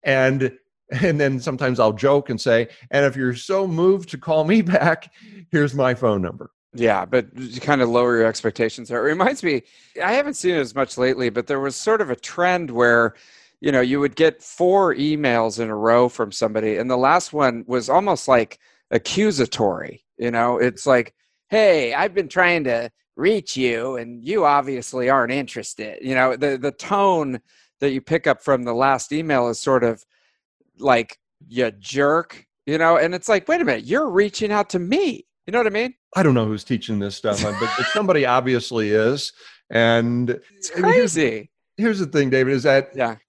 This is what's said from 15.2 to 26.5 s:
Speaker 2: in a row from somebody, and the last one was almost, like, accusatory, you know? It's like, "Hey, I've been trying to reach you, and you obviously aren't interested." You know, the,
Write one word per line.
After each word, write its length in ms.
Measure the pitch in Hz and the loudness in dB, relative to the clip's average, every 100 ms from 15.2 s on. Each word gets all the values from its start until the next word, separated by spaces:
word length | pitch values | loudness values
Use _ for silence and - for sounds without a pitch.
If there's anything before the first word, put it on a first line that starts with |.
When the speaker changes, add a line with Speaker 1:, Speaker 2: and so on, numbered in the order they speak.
| 143 117 113 104 | 0 2 0 -2
Speaker 2:
in 100 | 113 | -6
a 60 | 107 | -2
row 320 | 113 120 123 | 2 4 4
from 240 | - 107 | 0 -6
somebody, 460 | - 110 107 110 98 | -2 -2 0 -2 -2
and 120 | 123 | -2
the 80 | 127 | 0
last 360 | 131 170 - | 2 2 0
one 320 | 151 135 117 113 | 0 0 -2 -4
was 220 | 123 113 | -4 2
almost, 380 | 156 202 160 - | 2 2 -2 2
like, 280 | 123 110 - _ _ _ | 2 2 -8 _ _ _
accusatory, 1160 | 117 - - 214 151 117 - 104 87 76 - _ - | -4 -2 0 0 0 -4 0 -2 -2 -10 -16 _ -8
you 140 | 120 | -4
know? 260 | 117 120 123 | 0 0 0
It's 280 | 123 - 143 | -2 -2 2
like, 260 | 127 117 _ _ _ _ | 2 0 _ _ _ _
"Hey, 440 | 214 214 160 120 | 2 4 4 0
I've 200 | 139 196 | -2 -2
been 160 | 185 160 | -2 -4
trying 340 | 180 180 170 135 | 0 2 2 0
to 240 | 117 117 _ _ - | -2 -4 _ _ -2
reach 400 | 165 214 - 131 | 0 0 -4 -2
you, 400 | 127 117 127 127 | -2 -2 -4 -8
and 260 | 117 120 | -10 -12
you 220 | 123 208 151 | -6 0 2
obviously 640 | 143 135 131 117 131 123 | 2 0 -8 -8 -4 0
aren't 240 | 135 120 | 0 0
interested." 680 | 139 127 120 101 - 107 - | -4 -6 -12 -12 -12 -12 -10
You 140 | 131 131 | -4 0
know, 200 | 131 123 | 0 0
the, 200 | 143 | -2